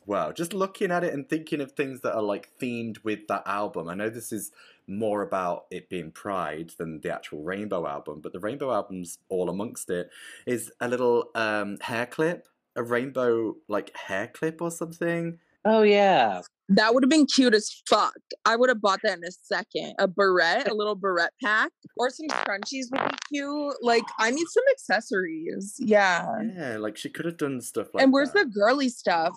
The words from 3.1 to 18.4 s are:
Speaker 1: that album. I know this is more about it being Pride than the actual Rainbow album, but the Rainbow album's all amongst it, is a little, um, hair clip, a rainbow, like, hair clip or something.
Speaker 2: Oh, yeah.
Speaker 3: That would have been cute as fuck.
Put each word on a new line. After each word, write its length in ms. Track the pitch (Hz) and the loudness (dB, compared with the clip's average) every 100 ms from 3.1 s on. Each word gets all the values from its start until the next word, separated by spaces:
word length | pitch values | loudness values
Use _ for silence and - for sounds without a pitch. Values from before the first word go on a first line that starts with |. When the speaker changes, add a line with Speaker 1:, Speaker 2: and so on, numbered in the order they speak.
| 104 - | -4 -4
Speaker 1:
that 140 | 101 95 | -4 -4
album. 420 | 101 104 90 82 | -4 -4 -6 -6
I 60 | |
know 160 | 92 110 | -6 -6
this 200 | 117 - | -6 -8
is 220 | 107 90 - - _ - | -8 -10 -16 -20 _ -12
more 360 | 98 110 101 | -4 -2 -2
about 420 | 98 95 90 85 - | -2 -2 -2 -4 -6
it 180 | 90 - | -14 -10
being 220 | 90 80 | -10 -10
Pride 600 | - 107 95 78 78 82 - | -10 -6 -4 -4 -6 -10 -10
than 240 | 82 78 | -10 -8
the 140 | 85 | -6
actual 280 | 76 - 76 | -8 -8 -10
Rainbow 440 | 78 98 104 95 78 | -8 -6 -4 -4 -4
album, 340 | 73 73 76 | -6 -10 -12
but 140 | 80 | -12
the 60 | 92 | -8
Rainbow 300 | 104 139 139 | -8 -6 -2
album's 460 | 107 - 92 85 - - | -2 -4 -8 -10 -14 -6
all 180 | 92 87 | -4 -2
amongst 400 | 92 107 - - | -4 -6 -8 -6
it, 220 | 90 90 - - - - | -6 -6 -12 -20 -12 -6
is 240 | 120 - - | -4 -6 -8
a 60 | 123 | -4
little, 420 | 123 123 120 - | 0 2 2 0
um, 440 | 113 110 107 101 101 | -2 0 0 -2 -6
hair 240 | - 117 | -6 -4
clip, 420 | 120 - 160 175 - _ _ - | -4 -2 -2 -2 -10 _ _ -8
a 60 | |
rainbow, 760 | 117 120 135 131 123 117 107 - - | -2 0 0 0 2 2 0 -4 -4
like, 280 | 104 - - | -4 -4 -10
hair 320 | - 98 117 | -6 -4 -4
clip 320 | - 160 160 | -4 -6 -4
or 100 | 170 | -6
something. 680 | 165 165 165 170 170 170 165 _ _ | -6 -8 -4 -2 0 -2 -8 _ _
Speaker 2:
Oh, 160 | 208 220 | 4 6
yeah. 640 | 214 202 202 165 110 92 - _ - | 8 8 8 6 6 2 -8 _ 2
Speaker 3:
That 240 | 196 220 | 4 6
would 80 | 247 | 6
have 80 | 254 | 6
been 160 | 311 277 | 6 6
cute 260 | - 247 | 6 6
as 160 | 214 214 - - | 6 2 -8 2
fuck. 280 | 214 170 - - - | 4 4 -2 -14 -2